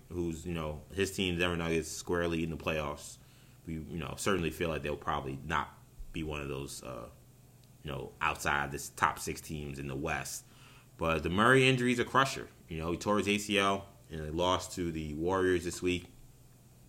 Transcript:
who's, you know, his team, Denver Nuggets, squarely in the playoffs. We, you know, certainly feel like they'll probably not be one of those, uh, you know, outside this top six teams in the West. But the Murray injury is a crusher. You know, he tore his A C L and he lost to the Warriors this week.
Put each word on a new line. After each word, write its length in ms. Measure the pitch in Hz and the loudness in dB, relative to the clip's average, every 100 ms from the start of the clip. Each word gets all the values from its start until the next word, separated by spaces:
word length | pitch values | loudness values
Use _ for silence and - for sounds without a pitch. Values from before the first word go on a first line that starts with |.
| - | -8
who's, 360 | 87 85 78 90 | -4 -2 -2 -4
you 80 | |
know, 280 | 82 78 76 - | -4 -4 -6 -6
his 180 | 98 95 | -2 -2
team, 260 | - 92 85 | 0 0 2
Denver 200 | 90 85 | 2 2
Nuggets, 340 | 82 82 78 | 2 2 0
squarely 520 | - - 87 85 82 | -6 -2 0 2 0
in 60 | 82 | -2
the 80 | 76 | -2
playoffs. 600 | - 76 73 73 - - - - - - - | -2 -2 -2 -6 -12 -16 -20 -20 -20 -16 -8
We, 60 | 80 | -8
you 240 | 76 82 | -6 -6
know, 140 | 69 - | -6 -2
certainly 340 | 104 92 80 | 2 2 2
feel 180 | - 85 | 0 -2
like 140 | 76 | 0
they'll 120 | 73 73 | -2 -4
probably 420 | - 76 67 67 76 | -2 -2 -2 -6 0
not 320 | 76 - - - - - | 0 -2 -10 -20 -14 -8
be 100 | 85 | -6
one 180 | 78 73 | -4 -4
of 60 | 69 | -4
those, 320 | 69 69 - | -6 -8 -10
uh, 240 | - 60 58 - - - - - - - | -10 -10 -12 -16 -20 -20 -20 -20 -20 -14
you 80 | 73 | -8
know, 200 | 65 58 - | -6 -8 -2
outside 500 | 80 73 82 71 69 | 0 0 0 0 0
this 180 | 73 - | -6 -8
top 300 | - 82 - | 0 2 2
six 220 | 82 78 | -6 -6
teams 380 | - 76 73 69 | -6 -8 -6 -6
in 80 | 69 | -6
the 80 | 67 | -4
West. 500 | 80 69 69 - - - - - - - | -2 -2 -4 -10 -14 -20 -20 -20 -16 -2
But 260 | 82 80 | 2 2
the 60 | 82 | 2
Murray 380 | 95 117 131 131 | 4 8 8 8
injury 240 | 127 123 | 4 2
is 80 | 120 | 2
a 60 | 117 | 2
crusher. 420 | 127 135 - - - - | 4 2 0 -10 -16 -10
You 100 | 80 | -4
know, 120 | 82 | -2
he 60 | 85 | -2
tore 200 | 104 104 | 2 2
his 100 | 98 | 2
A 100 | 104 | 0
C 200 | 104 101 | 2 2
L 300 | 98 98 - - - | 4 2 -4 -20 -12
and 120 | 78 | -8
he 60 | 76 | -4
lost 420 | 80 90 90 - | 2 4 4 0
to 180 | 92 85 | -2 -2
the 220 | 80 76 76 | -2 -4 -2
Warriors 480 | 87 95 92 90 85 | 2 4 4 4 0
this 160 | - | -2
week. 240 | 90 87 - - - - - - - - | 0 0 -2 -18 -20 -20 -20 -20 -20 -20